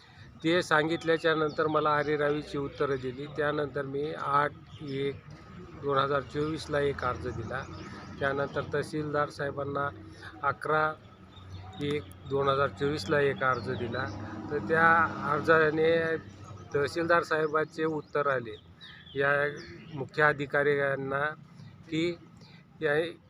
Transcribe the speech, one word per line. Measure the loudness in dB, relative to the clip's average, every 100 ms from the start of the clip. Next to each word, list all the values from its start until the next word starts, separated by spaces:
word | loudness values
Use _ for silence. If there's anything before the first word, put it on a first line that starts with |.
| -20 -20 -20 -2
ते | 2 2
सांगितल्याच्या | 4 4 4 0 2 2 4 2
नंतर | 2 0 2
मला | 2 4
आरेरावीची | 2 2 2 2 0 -2 -4
उत्तरं | -4 -2 0 0
दिली. | -4 -6 -8
त्यानंतर | -2 0 0 -2 -4
मी | -4 -4 -4 -4
आठ | 2 2 2 -2 -14 -12
एक | -6 -2 -2 -4 -12 -18 -16 -16 -16 -8
दोन | 0 2
हजार | 2 0
चोवीसला | -2 -2 -2 -2 -2 0
एक | 2 0 -2
अर्ज | -2 -6
दिला. | -6 -6 -6 -8 -12 -12 -14 -14 -4
त्यानंतर | -2 0 -2 -4 -4
तहसीलदार | -4 -2 -4 -2 0 -2
साहेबांना | -4 -6 -4 -4 -4 -4 -6 -14 -16 -16 -4
अकरा | -2 -2 2 2 2 -2 -14 -20 -20 -20 -16 -14 -14 -6
एक | -2 -2 -6 -14 -2
दोन | 2 4
हजार | 4 2
चोवीसला | 0 -2 0 2 4
एक | 4 2
अर्ज | 2 2 -2
दिला. | -4 -2 -4 -4 -6 -10 -10 -6
तर | -4
त्या | 0 4 6 6 4 0 -2
अर्जाने | 0 6 6 6 4 4 4 2 -2 -6 -16 -16 -16 -4 0
तहसीलदार | 0 0 4 4
साहेबांचे | 4 0 2 2 0 0 -2
उत्तर | -2 -2 0 2
आले | 0 -4 -12 -18 -20 -20 -20 -8 0
या | 2 2 0 -4 -12 -16 -12 -10
मुख्य | -4 4
अधिकाऱ्यांना | 4 4 0 2 4 2 2 -2 -2 -2 -2 -6 -14 -20 -20 -20 -6
की | -2 -2 -4 -12 -20 -20 -20 -20 -4
या | 2 2 0 -6 -18